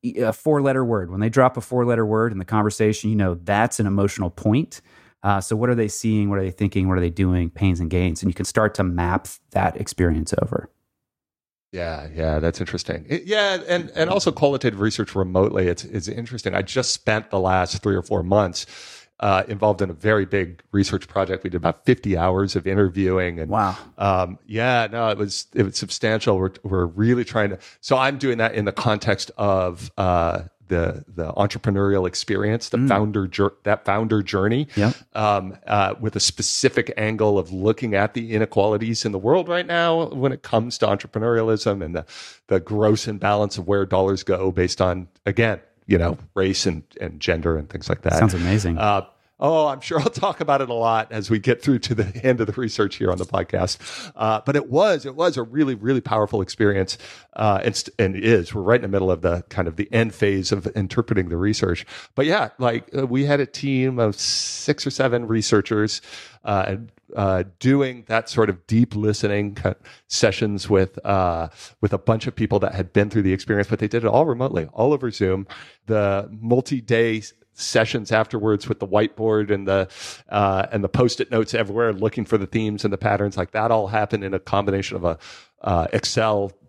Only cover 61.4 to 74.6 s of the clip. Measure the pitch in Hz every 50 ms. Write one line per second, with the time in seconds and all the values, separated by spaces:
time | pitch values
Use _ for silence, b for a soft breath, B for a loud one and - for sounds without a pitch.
61.4 | 95 104 110 - 110 92 85 - - B B B B B B - 139 156 180 208
62.4 | 139 107 - - 127 120 117 117 - - - 139 135 123 123 131 139 143 143 143
63.4 | 135 - - - 139 139 135 127 131 131 127 120 113 107 98 - - - - -
64.4 | - - - - - - 147 - - 139 - - 131 127 120 120 120 107 113 113
65.4 | 104 - 113 104 98 - 110 104 107 104 - - B B B B B B B B
66.4 | B 107 104 95 95 101 98 110 113 107 _ _ _ _ - 117 101 98 95 92
67.4 | 90 95 87 - - 131 139 143 139 131 123 120 110 - 110 113 - - - 120
68.4 | 110 104 92 85 _ - 113 113 123 - - 104 107 107 104 - - 101 101 101
69.4 | 104 101 101 - - 95 95 _ B B B B B B - - - 107 - -
70.4 | 117 104 101 98 - - 104 95 95 92 - - - 101 101 95 92 87 85 82
71.4 | 80 76 B B B B B B - 104 - 95 - - 113 110 - - - -
72.4 | 110 - - 101 101 98 - 95 90 87 - 101 104 104 104 110 98 95 95 95
73.4 | - - 107 101 98 - 107 - 110 104 - 117 113 107 107 127 160 160 123 120
74.4 | 131 135 107 87